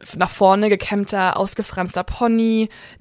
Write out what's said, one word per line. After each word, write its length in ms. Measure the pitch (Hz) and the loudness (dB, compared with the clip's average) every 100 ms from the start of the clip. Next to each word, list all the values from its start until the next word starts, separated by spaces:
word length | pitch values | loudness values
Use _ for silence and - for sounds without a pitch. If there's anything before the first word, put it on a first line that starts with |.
| - - | -10 -4
nach 140 | 180 | -4
vorne 400 | - 190 196 214 | 2 4 4 4
gekämmter, 680 | 196 - 202 196 196 185 - | 0 -2 -4 -2 0 0 0
ausgefranster 680 | 196 - 202 - 180 180 | -2 -4 -6 -6 -4 -4
Pony, 680 | 185 - 240 226 226 220 220 - - - | -6 -2 0 2 2 2 0 -6 -20 -6